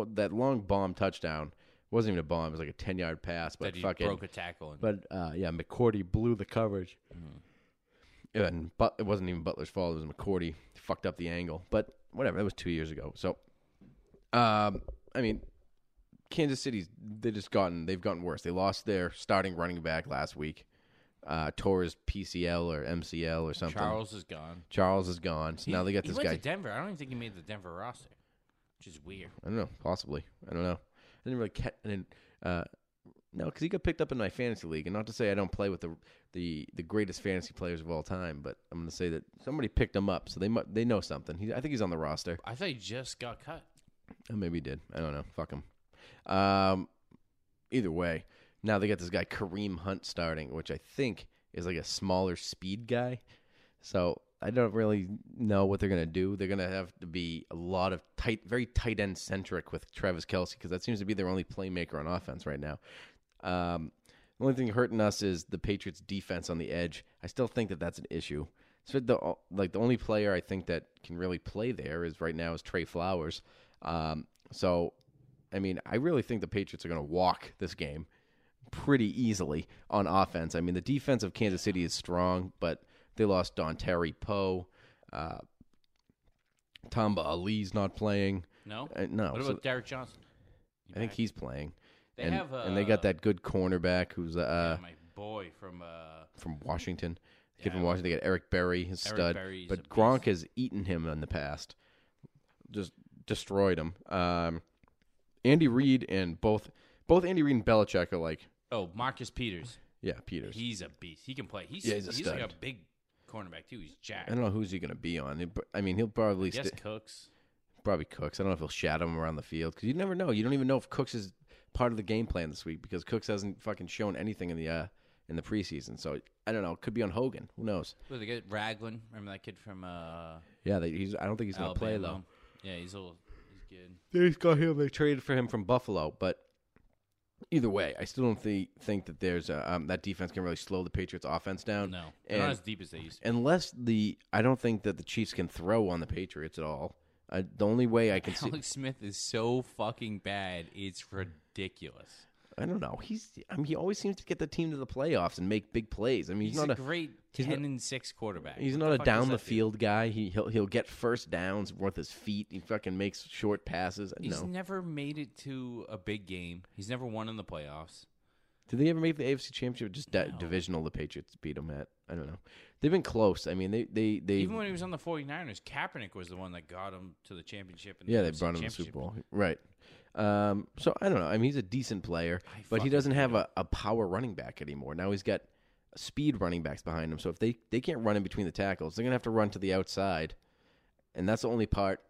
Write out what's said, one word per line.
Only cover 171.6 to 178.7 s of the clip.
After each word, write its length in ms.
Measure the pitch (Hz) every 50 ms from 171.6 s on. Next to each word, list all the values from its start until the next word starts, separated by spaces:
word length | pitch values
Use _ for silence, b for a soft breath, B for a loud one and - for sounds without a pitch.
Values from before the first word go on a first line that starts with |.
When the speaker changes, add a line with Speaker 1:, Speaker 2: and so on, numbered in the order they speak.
| 73 80
Speaker 1:
at. 180 | 71 71 - - _ _ _ -
I 60 | 85
don't 120 | 85 71
know. 120 | 71 85 - B B B B B B B B
They've 100 | - 151
been 120 | 185 180
close. 440 | 131 - 123 113 110 98 87 - -
I 80 | - 90
mean, 160 | 95 92 95
they, 140 | 104 117 107
they, 340 | - 95 110 110 107 107 92
they 160 | 71 95 98 98
Speaker 2:
Even 180 | 185 185 226
when 100 | 226 214
he 60 | 196
was 100 | 185 165
on 80 | 180 185
the 80 | 175 139
forty-niners, 640 | - 170 165 151 139 139 147 175 175 127 95 - -
Kaepernick 500 | - - 143 170 190 - 147 110 90 -
was 140 | 98 90 85
the 80 | 92
one 160 | 92 92 90
that 160 | 87 85 80 -
got 240 | 90 92 95 98
him 220 | 92 90 92 90 78 _ _
to 100 | - 98
the 80 | 85
championship. 580 | 82 - 110 101 98 92 87 82 - 101 95 -
And 80 | - 101
Speaker 1:
Yeah, 100 | 117 110
Speaker 2:
the 40 |
Speaker 1:
they 40 | 92
Speaker 2:
A 40 | 82
F 40 | 78
C 60 | 78
Speaker 1:
brought 80 | 90 85
him 40 | 85
to 40 | 82
the 80 | 82
Speaker 2:
championship. 260 | 113